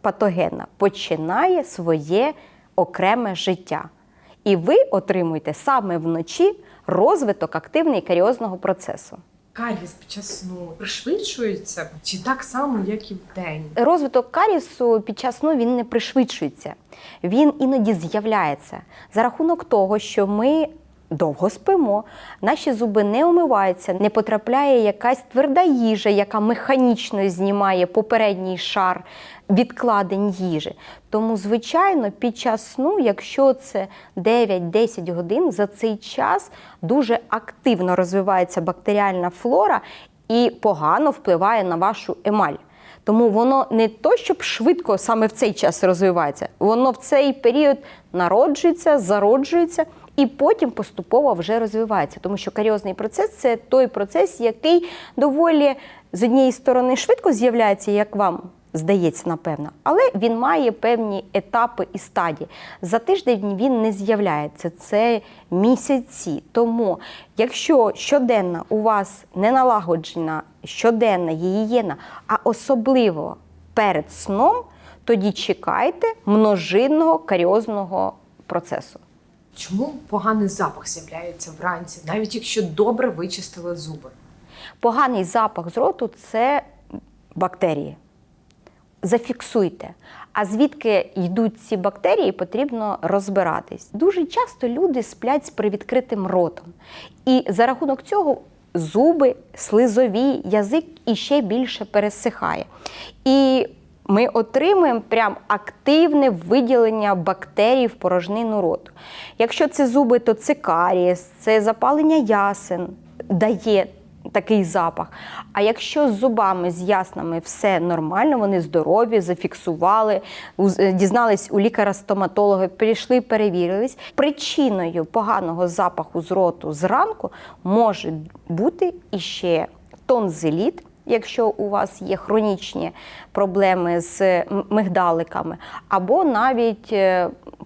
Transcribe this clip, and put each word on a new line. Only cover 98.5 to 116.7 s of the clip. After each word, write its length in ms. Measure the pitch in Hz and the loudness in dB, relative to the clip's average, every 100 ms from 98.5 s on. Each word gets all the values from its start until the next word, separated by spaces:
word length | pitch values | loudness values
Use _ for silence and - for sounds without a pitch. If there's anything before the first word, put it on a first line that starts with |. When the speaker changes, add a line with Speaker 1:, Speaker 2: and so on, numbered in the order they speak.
| _ _ | _ _
Speaker 1:
зуби, 640 | 175 160 214 302 330 262 - - | -6 -2 4 4 6 2 2 -8
слизові, 880 | - - 214 247 214 247 202 277 - | -12 0 4 4 4 2 2 0 0
язик 400 | 185 208 202 311 330 - - | 0 -2 0 -2 -2 -6 -4
іще 340 | 214 - 285 | -4 0 0
більше 440 | 202 233 247 - | 2 -2 -2 -6
пересихає. 800 | 202 208 208 - 233 - 80 - - - - - - - | -2 0 0 -2 -4 -4 -4 -6 -10 -14 -16 -16 -20 -4
І 420 | 269 277 269 262 - - - _ - | 2 4 6 4 0 -8 -20 _ 0
ми 200 | 202 247 | 2 4
отримуємо 720 | 233 220 269 339 392 311 233 - | 0 0 2 4 4 4 2 0
прям 280 | 226 214 - - | 0 0 -2 -4
активне 800 | 208 - - - 311 330 294 269 | -4 -6 -4 2 4 6 4 2
виділення 840 | 175 170 254 240 254 226 220 208 | 2 0 2 4 4 4 2 0
бактерій 720 | 190 165 185 - - 220 262 233 | 0 -2 -4 -4 0 4 4 2
в 80 | |
порожнину 640 | - 180 180 175 214 226 214 | -2 0 0 0 -4 -2 -2
роту. 300 | 175 - - - - - - - | -2 -2 -8 -20 -20 -20 -8 -2
Якщо 300 | 233 - 302 | 0 2 0
це 180 | - 262 | 2 2
зуби, 320 | 262 240 240 | 4 4 4
то 160 | 233 | 2
це 200 | 220 - | 0 0
карієс, 640 | 285 - 165 180 185 180 180 - - | -2 0 2 2 2 2 0 -6 -6
це 220 | 220 220 | 2 2
запалення 560 | 208 220 247 302 311 311 | 2 2 2 2 4 4
ясен 720 | 220 208 202 196 - 175 175 - - - - | 4 2 2 -2 -6 -6 -6 -12 -20 -16 -4
дає 580 | 180 214 214 220 202 - - - - - | 0 0 0 2 2 0 -6 -20 -20 -6
такий 320 | 202 - 214 | -4 2 2
запах. 480 | 170 185 170 - 165 - - - - | 2 0 -2 -4 -10 -12 -16 -16 -8
А 80 | 202 | 0
якщо 480 | 214 226 - 302 285 | 0 0 -4 0 2
з 40 | |
зубами, 580 | 202 254 226 196 180 175 | 2 0 2 0 0 -2